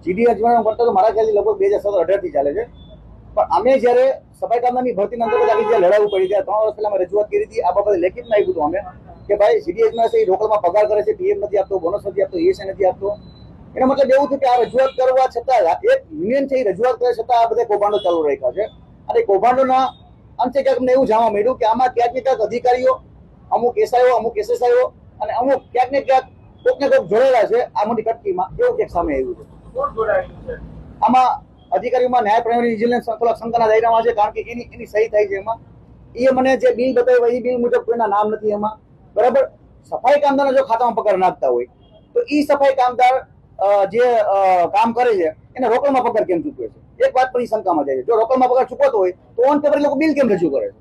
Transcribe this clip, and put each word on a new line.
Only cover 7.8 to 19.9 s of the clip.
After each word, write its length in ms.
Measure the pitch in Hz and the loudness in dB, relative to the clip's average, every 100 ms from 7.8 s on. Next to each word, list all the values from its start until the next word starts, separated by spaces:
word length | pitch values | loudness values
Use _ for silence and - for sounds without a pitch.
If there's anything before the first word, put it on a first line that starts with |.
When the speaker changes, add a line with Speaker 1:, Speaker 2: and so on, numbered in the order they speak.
| 208 190 | 2 0
Speaker 1:
લેખિતમાં 400 | 175 240 240 208 | -2 -4 -2 0
આપ્યું 140 | 180 | 0
હતું 120 | 175 | 0
અમે 160 | 156 185 208 - - - - | -2 -2 -8 -18 -20 -20 -4
કે 80 | 208 | 2
ભાઈ 240 | - 220 | 4 2
જી 140 | 165 | -2
ડી 80 | 180 | 0
અજમેરા 260 | 220 226 226 | 0 2 0
છે 100 | 226 | 2
એ 80 | 208 | 2
રોકડમાં 360 | 185 214 214 | 0 0 0
પગાર 240 | 175 202 208 | 2 2 2
કરે 160 | 214 | 0
છે, 120 | 220 | 0
પી 120 | 175 185 | -2 -2
એફ 120 | 196 | -2
નથી 200 | 202 202 | -2 -2
આપતો, 220 | 185 190 | -2 -4
બોનસ 280 | 160 196 190 | -4 -4 -6
નથી 140 | 185 | -4
આપતો, 160 | - 180 | -4 0
ઈ 40 | |
એસ 200 | 175 190 | 0 0
આઈ 80 | 196 | -8
નથી 160 | 185 190 | -2 -2
આપતો. 320 | 185 196 208 - - - - - - | 0 -8 -8 -14 -20 -20 -20 -14 -2
એનો 100 | 254 | 0
મતલબ 260 | 269 269 | 2 2
એવું 160 | 269 285 | 2 0
થયું 120 | 277 | 0
કે 60 | 262 | 0
આ 160 | 247 | 0
રજૂઆત 280 | 226 233 262 | 0 0 0
કરવા 360 | - 262 254 262 | 0 0 2 0
છતાં, 680 | 233 240 247 165 180 440 | -2 -2 0 2 0 0
એક 100 | 523 - | 0 -2
યુનિયન 340 | 311 185 269 269 | -8 -4 -2 -2
છે 80 | 262 | -2
એ 80 | |
રજૂઆત 320 | 208 180 247 233 | -2 -2 -2 0
કરે 180 | 247 | -2
છતાં 280 | 226 220 240 | -2 0 0
આ 60 | 226 | 2
બધા 160 | 220 | 0
કૌભાંડો 340 | 226 208 202 208 | -2 0 0 0
ચાલુ 260 | 180 170 | -2 -2
રાખ્યા 280 | 151 135 127 | -2 -2 -4
છે. 180 | 135 220 - - - - | -4 -8 -10 -20 -20 -4
અને 120 | 233 | -2
કૌભાંડોના 720 | 233 190 233 254 262 262 262 | 0 2 2 2 2 0 0